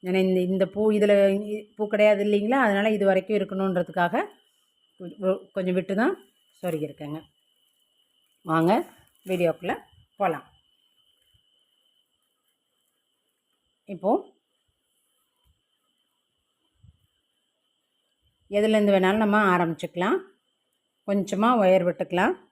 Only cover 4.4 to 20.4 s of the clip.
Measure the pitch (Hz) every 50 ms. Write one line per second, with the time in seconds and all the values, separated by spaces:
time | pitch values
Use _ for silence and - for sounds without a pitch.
4.4 | _ _ _ _ _ _ _ _ _ _ _ _ 185 170 - - 196 190 190 190
5.4 | 190 - _ 196 185 180 180 185 175 - 196 196 233 311 392 - - _ _ _
6.4 | _ _ _ _ - 180 165 156 147 143 143 _ 151 143 147 160 151 _ _ _
7.4 | _ _ _ _ _ _ _ _ _ _ _ _ _ _ _ _ _ _ _ _
8.4 | _ 170 160 165 165 170 202 262 349 - - _ _ _ _ _ _ 185 190 180
9.4 | 175 165 156 - - 180 392 453 - _ _ _ _ _ _ _ 202 180 160 139
10.4 | - _ _ _ _ _ _ _ _ _ _ _ _ _ _ _ _ _ _ _
11.4 | _ _ _ _ _ _ _ _ _ _ _ _ _ _ _ _ _ _ _ _
12.4 | _ _ _ _ _ _ _ _ _ _ _ _ _ _ _ _ _ _ _ _
13.4 | _ _ _ _ _ _ _ _ _ - 202 165 175 190 247 403 381 - _ _
14.4 | _ _ _ _ _ _ _ _ _ _ _ _ _ _ _ _ _ _ _ _
15.4 | _ _ _ _ _ _ _ _ _ _ _ _ _ _ _ _ _ _ _ _
16.4 | _ _ _ _ _ _ _ _ _ - _ _ _ _ _ _ _ _ _ _
17.4 | _ _ _ _ _ _ _ _ _ _ _ _ _ _ _ _ _ _ _ _
18.4 | _ _ 196 202 208 220 220 214 208 202 196 190 185 185 196 220 220 208 202 214
19.4 | 214 190 180 180 180 165 165 - - 165 _ 170 180 202 262 190 - - _ _